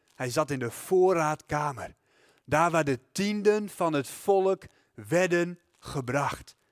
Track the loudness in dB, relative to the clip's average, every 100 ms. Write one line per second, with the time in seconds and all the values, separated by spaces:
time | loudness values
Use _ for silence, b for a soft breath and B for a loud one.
0 | _ _ -4 -2 -2 -2 -6 -8 0 2
1 | 4 4 0 -2 _ -4 -4 -6 -14 -16
2 | _ _ _ _ -2 2 4 2 0 -2
3 | -4 -4 -2 2 2 2 -2 -2 0 0
4 | -4 -8 2 2 4 0 -4 _ _ -20
5 | -2 0 2 2 0 -6 _ _ -10 -8
6 | -4 -2 -2 -6 -14 -20 _